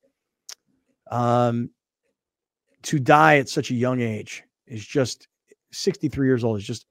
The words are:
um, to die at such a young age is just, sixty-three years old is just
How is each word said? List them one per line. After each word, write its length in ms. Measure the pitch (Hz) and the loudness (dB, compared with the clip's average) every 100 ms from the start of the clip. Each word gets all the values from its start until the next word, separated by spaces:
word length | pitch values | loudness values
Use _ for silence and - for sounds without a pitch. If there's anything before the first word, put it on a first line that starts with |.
| _ _ _ _ - - _ _ _ _ - | _ _ _ _ -20 -20 _ _ _ _ -8
um, 580 | 117 120 123 120 117 120 _ _ _ _ _ _ _ _ _ _ _ | -2 0 2 2 -2 -6 _ _ _ _ _ _ _ _ _ _ _
to 160 | - 151 | -4 -2
die 380 | 123 151 156 143 | 4 6 8 4
at 120 | 123 | 2
such 220 | 151 - | -4 -4
a 40 | |
young 240 | 120 123 127 | -2 -2 -2
age 440 | 117 107 110 - _ _ | -4 -6 -10 -18 _ _
is 200 | - 110 | -16 -16
just, 420 | - 143 123 - _ _ _ _ _ | -4 -2 -2 -4 _ _ _ _ _
sixty-three 560 | - 196 - 151 139 131 | -6 -6 -4 -6 -2 0
years 160 | 123 | 2
old 140 | 117 104 | 0 -4
is 80 | |
just 200 | 107 120 _ | -6 -12 _